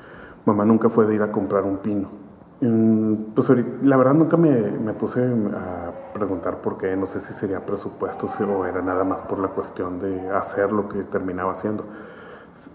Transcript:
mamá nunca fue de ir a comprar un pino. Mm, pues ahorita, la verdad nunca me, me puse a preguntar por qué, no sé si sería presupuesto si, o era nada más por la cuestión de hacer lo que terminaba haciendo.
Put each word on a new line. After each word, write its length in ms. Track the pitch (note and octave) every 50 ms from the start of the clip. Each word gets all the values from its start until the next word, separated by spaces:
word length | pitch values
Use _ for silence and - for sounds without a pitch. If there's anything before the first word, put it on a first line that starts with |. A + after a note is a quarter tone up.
| - - - - - - - - -
mamá 180 | - G#2 G2+ G#2
nunca 240 | A2 A2+ A2 A2 A2+
fue 180 | - A#2+ A2
de 80 | G#2+ G#2+
ir 80 | G#2 G#2
a 100 | G#2 -
comprar 320 | A2 G2 G2 G2+ G2 F#2+
un 140 | G2 F#2+ F#2+
pino. 420 | - G#2+ G#2 G2+ F#2 F2+ - - - - - - - - - - C3
Mm, 680 | A#2 A2+ A2+ A2+ A2 A2 A2 A2 G#2+ G#2+ G#2 - - -
pues 140 | C3+ C3 C#3
ahorita, 220 | B2+ A#2+ A2+ A2 - - C3+
la 120 | C#3 C3+
verdad 160 | C3 B2+ C3 C#3+
nunca 220 | D#3+ D#3+ - E3+
me, 140 | E3 E3+ D3+
me 420 | C3+ A#2 G#2 G2+ G#2 - A2+ G#2+ G2+
puse 320 | - A2+ G#2 - B2+ B2
a 880 | B2+ A#2+ A#2 G#2 G2+ - F2 F2+ F2+ F2+ F2 F2 F2 F2 - - - -
preguntar 460 | G2+ G#2 F#2 F#2+ F2 - F#2+ F2+ -
por 180 | - A2 G2
qué, 180 | - G2+ F#2+ F#2+
no 120 | F#2+ G2
sé 160 | F#2+ - G2+ -
si 100 | - G2+
sería 320 | - A2 G2 F#2+ F2 -
presupuesto 640 | - G2+ G2 - G2+ - - G2+ F2+ - - - F#2+ -
si, 60 | - G#2
o 220 | G2+ G2+ F#2+ F#2
era 160 | F2+ F2+ F#2 F2+
nada 200 | F#2 F#2 F#2 F#2+
más 200 | F#2+ F2+ - -
por 160 | - G2+ F#2+
la 100 | F#2+ F#2+
cuestión 500 | - G2 F#2 - - - F#2 F2+ F2+ F2+
de 320 | G2 G2 F#2 F#2 F#2 F#2+
hacer 400 | G2 F#2+ - - - G#2 G2+ G2
lo 160 | G#2+ G#2 G2 G2+
que 140 | G2+ G2 F#2+
terminaba 480 | - - F#2+ F#2 F#2 F2+ F2+ F#2 F#2+ F#2
haciendo. 320 | - - G#2+ G#2 G2 F#2 - - - - - - - - - - - - - - - - - -